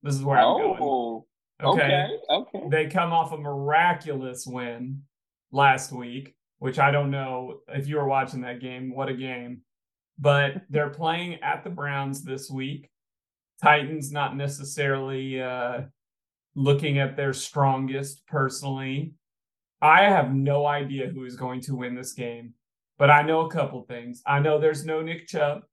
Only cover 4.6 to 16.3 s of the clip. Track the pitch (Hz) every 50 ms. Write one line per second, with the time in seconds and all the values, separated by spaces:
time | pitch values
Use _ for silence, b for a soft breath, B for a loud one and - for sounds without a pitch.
4.6 | 123 120 117 117 123 131 139 139 - _ _ _ _ _ _ _ _ _ - 135
5.6 | 139 139 131 131 - - 135 123 120 120 120 135 139 - _ _ _ _ _ _
6.6 | 139 131 127 151 139 143 143 147 143 139 139 139 135 131 127 127 127 127 123 -
7.6 | _ - - 139 139 143 151 151 143 135 135 135 131 127 - 127 123 123 120 123
8.6 | 127 127 127 127 127 131 127 135 135 135 131 123 131 131 127 120 120 120 123 123
9.6 | _ _ _ _ _ _ _ _ _ _ _ - 135 147 143 143 143 139 139 190
10.6 | - _ 135 147 147 143 143 - 165 160 165 170 175 175 165 156 - 143 151 151
11.6 | - 143 135 139 143 143 143 139 139 135 135 139 - 135 131 135 - - 135 131
12.6 | 131 135 147 139 - _ _ _ _ _ _ _ _ _ _ _ _ _ _ _
13.6 | - 151 151 147 139 143 160 156 139 139 143 147 143 131 135 139 139 143 139 143
14.6 | 139 139 - - 143 139 135 135 135 135 135 131 135 135 131 131 127 127 127 127
15.6 | 120 123 127 120 - 135 _ _ _ _ _ _ _ _